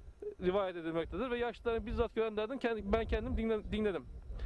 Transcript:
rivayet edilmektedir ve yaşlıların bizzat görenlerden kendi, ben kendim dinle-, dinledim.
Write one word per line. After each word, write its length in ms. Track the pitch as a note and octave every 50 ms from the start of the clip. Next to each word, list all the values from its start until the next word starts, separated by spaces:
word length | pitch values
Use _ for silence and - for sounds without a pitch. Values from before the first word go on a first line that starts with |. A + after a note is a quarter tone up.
| - - - - - G#4 - -
rivayet 340 | F#3 F3+ F#3 G#3 G3 F#3 F3
edilmektedir 540 | F3 D#3+ E3 D#3+ E3 D#3+ - D#3+ F#3 B3+ B3+
ve 80 | A#3+ A#3+
yaşlıların 480 | A#3+ A#3+ - - - A#3 A3+ A3+ G#3
bizzat 280 | A#3 A3 A3+ A#3 - -
görenlerden 440 | A3 A3 A3 G#3+ G#3 G#3+ A3 C#4 A#3+
kendi, 340 | - A#3 A#3 G#3+ G3+ G3+
ben 120 | G#3+ A3+ A3
kendim 320 | - A#3 A3 A3 B3+ A#3+
dinle-, 360 | A3+ A3+ A3+ A3 G#3+ - -
dinledim. 340 | - G#3+ G#3+ G#3 F3 D3 B2 - - - - - - - -